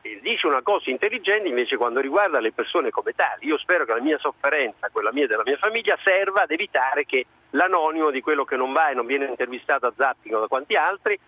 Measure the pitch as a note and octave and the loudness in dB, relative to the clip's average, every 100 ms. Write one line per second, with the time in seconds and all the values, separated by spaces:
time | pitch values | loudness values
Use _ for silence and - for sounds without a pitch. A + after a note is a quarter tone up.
0 | A2 G#2 F3+ A3+ E3 C3+ B2+ G3 - B2+ | -14 -8 -4 -2 2 2 2 0 0 -2
1 | G#3 A#3 F#3 G#3+ F#3+ B2 A#2+ A2 A#2 A#2 | -2 -2 0 0 2 0 0 0 0 0
2 | C3+ E3 G3+ C#3+ A2+ - A2+ F3 C3 - | 0 2 2 2 0 -2 -2 0 0 -2
3 | - - E3 - C#3+ D#3 - F3 B2+ A2+ | -6 -2 -2 -2 -2 -2 2 0 2 0
4 | C#3 D3+ D3+ - C#3 D3 B2 - G#2 A2 | 0 0 -2 -2 0 0 -2 -4 -6 -2
5 | G#2+ C3 C#3 G#2+ A2 C#3 G3+ A3+ G#3+ F3 | -2 0 0 0 0 0 0 -2 0 0
6 | - F#3+ G3 G3 E3+ D#3+ G3+ C3+ C3 C3+ | 2 2 2 0 0 -2 -2 0 0 0
7 | D3 C3+ B2 _ _ C3+ F3+ F#3 D#3 D#3+ | 0 -2 -2 _ _ 0 2 2 2 2
8 | D#3 C3 C#3 D3+ C3 C3 C3 C#3+ D#3 B2+ | 0 0 0 0 0 -2 0 2 2 0
9 | A#2 C#3 C#3 A#2+ B2 B2+ - C#3 B2 A2 | -2 -2 -2 -4 -4 -6 -2 0 0 0
10 | C3+ A#2+ G#2+ A2 A2 C3 C#3+ G3+ D#3+ G3 | -2 -2 -4 -2 0 -2 0 0 2 0
11 | A3 G3+ | -4 -4